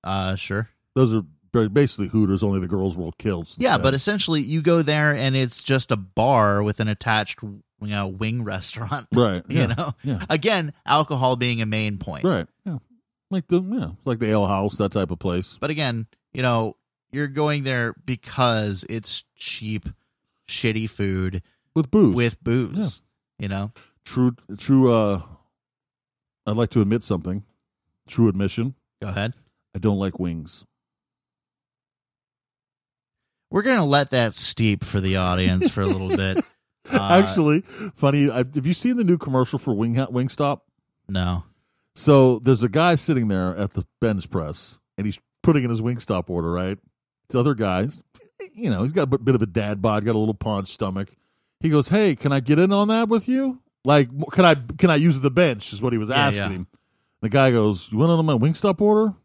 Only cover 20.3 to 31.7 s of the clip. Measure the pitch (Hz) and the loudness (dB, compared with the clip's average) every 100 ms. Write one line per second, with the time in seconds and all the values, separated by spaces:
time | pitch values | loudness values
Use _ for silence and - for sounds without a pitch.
20.3 | _ - - 117 110 110 - 98 95 92 | _ -14 -4 -2 -2 -6 -4 -4 -2 -4
21.3 | 92 - _ _ 160 143 214 151 107 120 | -6 -12 _ _ -4 0 4 4 4 0
22.3 | - 117 127 110 185 190 - _ _ _ | -2 -2 -2 -2 -4 -4 -6 _ _ _
23.3 | - 101 98 107 - _ _ - 127 123 | -10 -6 -6 -8 -12 _ _ -8 0 0
24.3 | 120 - 101 - 135 131 113 104 98 - | 0 -16 -10 2 4 6 4 2 -2 -6
25.3 | - _ _ _ _ _ _ _ _ _ | -20 _ _ _ _ _ _ _ _ _
26.3 | _ - 107 113 117 101 113 - 92 87 | _ -6 -2 2 2 2 0 -2 -4 -4
27.3 | 95 - _ _ _ _ _ _ - 113 | -8 -10 _ _ _ _ _ _ 2 2
28.3 | 95 98 - 123 - _ _ 104 98 110 | 2 -4 -4 -6 -8 _ _ -8 -4 -6
29.3 | - _ _ _ 98 107 98 98 85 90 | -8 _ _ _ -2 0 0 -2 -4 -6
30.3 | 82 76 - _ _ _ _ _ _ _ | -6 -12 -20 _ _ _ _ _ _ _
31.3 | _ _ _ _ | _ _ _ _